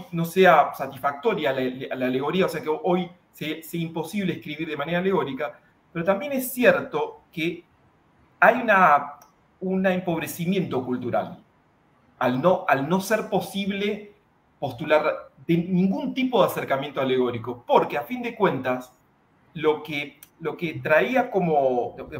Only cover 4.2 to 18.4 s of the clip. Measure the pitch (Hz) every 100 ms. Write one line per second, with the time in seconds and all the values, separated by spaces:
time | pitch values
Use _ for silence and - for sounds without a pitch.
4.2 | 185 143 - 147 160 147 156 175 190 185
5.2 | 139 131 147 - _ _ _ 170 170 202
6.2 | 285 262 - - 220 135 - 151 156 -
7.2 | _ - 165 175 - _ _ _ _ _
8.2 | _ _ 185 247 233 196 180 143 - -
9.2 | - _ _ _ 185 190 190 185 180 160
10.2 | 147 - 170 196 143 131 127 123 120 104
11.2 | 90 - _ _ _ _ _ _ _ _
12.2 | 127 127 165 185 - 139 139 190 190 214
13.2 | - 190 - 196 196 196 208 214 - _
14.2 | _ _ _ _ 135 117 151 151 151 -
15.2 | - _ - 170 175 180 190 277 269 262
16.2 | 254 214 165 - 131 139 147 143 131 127
17.2 | 123 117 117 120 - 294 - 151 143 247
18.2 | 233 226